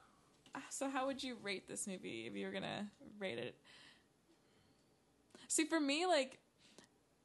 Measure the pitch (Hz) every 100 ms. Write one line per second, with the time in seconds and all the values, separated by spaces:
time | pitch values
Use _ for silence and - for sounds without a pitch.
0 | - - - - - 262 277 - 277 262
1 | 269 277 269 226 202 190 - 196 - 185
2 | 185 113 226 202 196 190 - - 208 -
3 | 277 208 190 233 123 - - - - -
4 | - _ _ - - - - - _ _
5 | _ _ _ - - - 311 320 277 294
6 | 370 311 262 - _ _ - - - _
7 | _ _